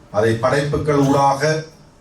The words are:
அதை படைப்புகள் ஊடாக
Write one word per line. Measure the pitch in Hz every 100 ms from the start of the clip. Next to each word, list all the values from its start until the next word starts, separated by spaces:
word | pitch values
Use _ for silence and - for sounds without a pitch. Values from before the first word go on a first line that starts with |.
| -
அதை | 104 113
படைப்புகள் | 113 - 143 147 151 151 143
ஊடாக | 135 139 139 135 151 156 - - - -